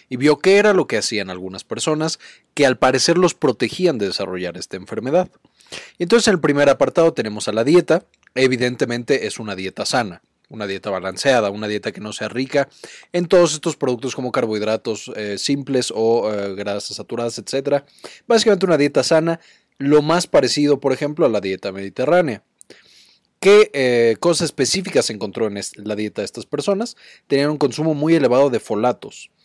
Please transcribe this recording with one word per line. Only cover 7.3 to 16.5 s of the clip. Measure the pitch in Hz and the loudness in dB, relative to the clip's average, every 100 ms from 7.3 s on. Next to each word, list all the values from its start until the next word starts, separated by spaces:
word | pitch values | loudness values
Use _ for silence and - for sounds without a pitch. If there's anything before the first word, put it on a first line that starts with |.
| 107 - | -6 -6
a | |
la | 107 | -2
dieta, | 120 175 165 165 - _ _ | 4 4 4 0 -2 _ _
evidentemente | - 131 127 123 123 131 120 117 135 107 | 0 0 2 -2 -2 -4 -4 -2 -2 -2
es | - | -8
una | 110 | -10
dieta | 95 95 92 | -8 -8 -8
sana, | 104 135 110 87 _ _ _ | -4 -2 -2 -8 _ _ _
una | 120 104 | -10 -8
dieta | 98 107 | -8 -6
balanceada, | 95 92 90 143 127 104 | -6 -6 -4 2 2 2
una | 104 107 | -2 -4
dieta | 104 104 | -4 -6
que | 95 | -10
no | 104 | -12
sea | 104 107 | -10 -8
rica | 110 131 143 135 _ - - - | -6 -2 -2 -2 _ -20 -20 -8
en | 175 175 | -6 2
todos | 185 170 | 4 4
estos | 151 170 147 | 2 -6 -4
productos | 135 123 131 | -4 -4 -6
como | - 127 | -8 -6
carbohidratos, | 123 117 107 104 110 - 107 - 110 | -2 -2 -2 -2 -4 -4 -8 -10 -10
eh, | 107 98 | -8 -6
simples | - 139 131 131 120 | -4 -4 -2 -2 -2
o, | 104 113 117 107 | -2 0 2 0
eh, | 104 101 | -4 -6